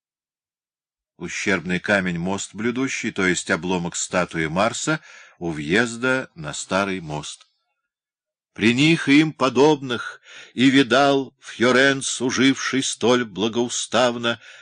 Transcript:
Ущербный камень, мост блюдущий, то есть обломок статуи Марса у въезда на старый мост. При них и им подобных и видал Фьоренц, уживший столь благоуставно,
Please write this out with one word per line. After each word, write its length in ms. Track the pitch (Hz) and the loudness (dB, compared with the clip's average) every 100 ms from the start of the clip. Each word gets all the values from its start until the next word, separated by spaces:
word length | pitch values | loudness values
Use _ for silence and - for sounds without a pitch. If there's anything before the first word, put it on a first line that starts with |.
| _ _ _ _ _ _ _ _ _ _ _ _ | _ _ _ _ _ _ _ _ _ _ _ _
Ущербный 640 | 87 - - 95 82 90 | -12 -6 -2 -2 -2 -4
камень, 400 | - 101 90 85 | 0 0 0 -4
мост 360 | 87 95 - | -4 -6 -8
блюдущий, 580 | 98 113 123 135 - 117 | -6 -4 -4 -4 -4 -6
то 140 | - 92 | -2 0
есть 240 | 87 - | 0 -2
обломок 440 | 95 87 92 85 | -4 -2 -4 -4
статуи 520 | - - 95 87 82 78 | -6 -4 -2 -2 -4 -4
Марса 540 | 82 110 113 - 156 - - - - | 0 -2 -2 -4 -4 -6 -20 -20 -10
у 120 | - | -8
въезда 800 | 76 73 98 120 117 127 131 - | -8 -2 0 0 -2 -2 -2 -4
на 180 | - 76 | -12 -12
старый 480 | 71 - 95 98 95 | -12 -4 -2 -2 -4
мост. 460 | 80 76 76 - _ _ _ _ _ _ _ _ _ _ _ | -8 -10 -10 -16 _ _ _ _ _ _ _ _ _ _ _
При 200 | - 104 | -2 2
них 340 | 120 151 165 - | 4 4 2 4
и 120 | 143 | 4
им 120 | 160 | 4
подобных 880 | - 127 120 147 147 135 117 - - - - - | 0 0 4 4 4 -2 -6 -8 -14 -20 -20 -10
и 160 | - 131 | 2 4
видал 640 | 131 131 120 139 139 127 - | 4 4 4 4 2 -2 -10
Фьоренц, 840 | - - 117 127 139 135 131 - | -16 0 4 6 4 2 -4 -4
уживший 640 | 127 110 131 131 - 131 | -2 2 2 2 -2 -2
столь 420 | 135 - 110 123 | -4 -2 2 2
благоуставно, 1160 | 117 87 110 110 120 - - 113 123 120 117 117 - - | 0 -4 -2 -2 -4 -4 -4 0 0 0 -4 -6 -10 -20